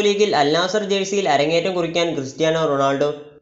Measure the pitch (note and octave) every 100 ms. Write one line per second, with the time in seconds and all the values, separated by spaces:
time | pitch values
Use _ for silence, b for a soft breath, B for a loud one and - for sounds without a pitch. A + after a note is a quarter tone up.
0 | G#3 G3+ G#3 D3 C#3+ D#3+ F#3 G#3+ G3+ G3
1 | F#3+ G3+ F3+ C#3 D3 E3+ F#3+ F3+ E3 D#3+
2 | E3+ C#3+ B2+ - D#3+ D#3+ D#3 C#3 C3+ C#3
3 | D3 D3+ - -